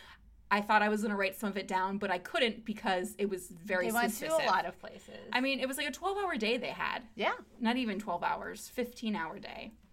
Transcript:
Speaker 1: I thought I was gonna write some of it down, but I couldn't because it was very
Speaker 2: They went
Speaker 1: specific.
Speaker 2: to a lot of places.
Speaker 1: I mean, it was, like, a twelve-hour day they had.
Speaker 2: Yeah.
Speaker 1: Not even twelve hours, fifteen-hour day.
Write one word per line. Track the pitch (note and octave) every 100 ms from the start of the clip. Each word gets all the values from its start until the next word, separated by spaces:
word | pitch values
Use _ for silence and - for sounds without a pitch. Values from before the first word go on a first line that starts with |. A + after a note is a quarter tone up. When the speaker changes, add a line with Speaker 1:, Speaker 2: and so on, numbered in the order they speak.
| - - - - -
Speaker 1:
I | G3+
thought | G#3 G#3+
I | G#3+
was | G#3+
gonna | G#3+ G3+
write | G3
some | - G3+
of | G3
it | F#3+
down, | F#3 F#3+ G3
but | G3
I | F3+
couldn't | F#3 E4+ A#3+ G#3
because | - G#3+ G#3+ F#3 G#3 -
it | G3+
was | F#3 -
very | E3+ G3+ F#3 A3+
Speaker 2:
They |
went | A3+ A#3+
Speaker 1:
specific. | - D#4+ D#4+
Speaker 2:
to |
a | C4
lot | F3+ E3+
of | -
places. | - - - - G3
Speaker 1:
I | B3
mean, | C4+ C4
it | C4
was, | C4+
like, | D4
a |
twelve-hour | C4+ F#4 G4 F#4+ D4
day | G#3+ B3
they | D3+
had. | F3 E3 - - -
Speaker 2:
Yeah. | C4 A#4 - -
Speaker 1:
Not | A3+ B3
even | A#3 F#3
twelve | - F3
hours, | E3+ - - - -
fifteen-hour | - A#3+ - A3+ F#3+ D#3+ G3
day. | - - - - -